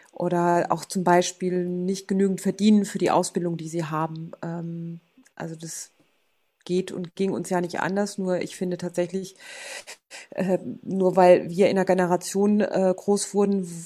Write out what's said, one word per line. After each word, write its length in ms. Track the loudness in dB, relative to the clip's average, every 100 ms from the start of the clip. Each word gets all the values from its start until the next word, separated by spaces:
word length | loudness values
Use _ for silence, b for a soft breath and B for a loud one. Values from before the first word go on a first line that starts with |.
| B
Oder 560 | -6 -2 2 2 2 2
auch 160 | -2 -4
zum 180 | -2
Beispiel 600 | 4 4 4 -4 -4 -2 -2
nicht 420 | -4 -4 -4 -2
genügend 320 | 2 2 2
verdienen 460 | -2 2 6 6 4
für 140 | -2
die 100 | 2
Ausbildung, 480 | 2 2 -2 -4 -4
die 100 | -6
sie 180 | -6 -4
haben. 460 | -4 -4 -6 -14 -12
Ähm, 560 | -10 -8 -8 -10 -10 -12 _ _ _ -12
also 200 | -12 -12
das 340 | -12 -14 -16 _ _ _ _ _ _ _
geht 280 | -4 -2 -2
und 240 | -8 -10 -4
ging 160 | -2
uns 180 | -2 -2
ja 100 | -2
nicht 200 | -2 -4
anders. 400 | -2 -2 -2 -4
Nur 200 | -2 -2
ich 140 | -4 -6
finde 220 | -6 -4
tatsächlich, 580 | -4 -4 -4 -4 -8 -14 B B B B B B _ B B
äh, 300 | -6 -2 -2 -4 -10
nur 320 | -6 2 4 8
weil 340 | 8 8 6
wir 200 | 2 4
in 80 | 4
einer 80 | 2
Generation, 760 | 2 2 0 -2 0 2 2
äh, 320 | 2 2 0 0
groß 380 | 0 -2 0
wurden, 340 | 0 2 0 -4 -10